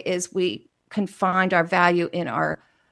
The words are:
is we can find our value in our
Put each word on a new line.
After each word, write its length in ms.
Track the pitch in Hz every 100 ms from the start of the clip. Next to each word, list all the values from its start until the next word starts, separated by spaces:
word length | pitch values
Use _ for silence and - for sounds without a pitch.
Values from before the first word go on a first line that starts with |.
| -
is 260 | 180 180
we 360 | 190 180 - _ _ _
can 160 | - 196
find 440 | - 190 180 185
our 100 | 180
value 440 | 170 180 175 175 170
in 160 | 175 151
our 340 | 120 156 156 _ _ _